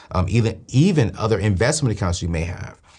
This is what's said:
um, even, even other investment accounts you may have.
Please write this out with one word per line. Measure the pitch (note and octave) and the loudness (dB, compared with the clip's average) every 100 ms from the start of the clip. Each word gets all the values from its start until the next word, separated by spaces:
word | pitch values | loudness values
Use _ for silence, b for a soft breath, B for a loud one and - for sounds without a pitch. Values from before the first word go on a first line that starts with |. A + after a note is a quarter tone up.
| B | B
um, | F2+ F#2 | -2 0
even, | A2+ A2 F#2 - | 2 0 -2 -2
even | B2 F3+ D#3 A2 - | 2 4 4 0 0
other | A2 G#2+ | -2 0
investment | G#2 F2+ A#2+ D#3 B2+ G2+ | 2 2 0 0 0 0
accounts | F#2 E2+ | -2 -2
you | E2+ | -4
may | E2 | -4
have. | E2+ - B1+ - _ | -4 -8 -12 -16 _